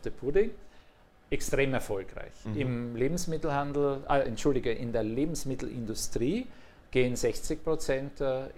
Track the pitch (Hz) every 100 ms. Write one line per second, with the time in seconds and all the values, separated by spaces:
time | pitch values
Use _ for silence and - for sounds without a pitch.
0 | 113 - 127 190 226 - - - - -
1 | - - - 135 - 135 135 123 - 98
2 | 92 - - - 110 104 127 120 120 117
3 | 131 175 170 156 156 139 143 143 143 135
4 | - 139 131 110 147 127 120 113 120 113
5 | 107 117 160 156 139 127 131 127 110 110
6 | - - 123 220 254 - - - - 131
7 | 123 123 120 - - 160 - 156 - 135
8 | 139 - 135 131 135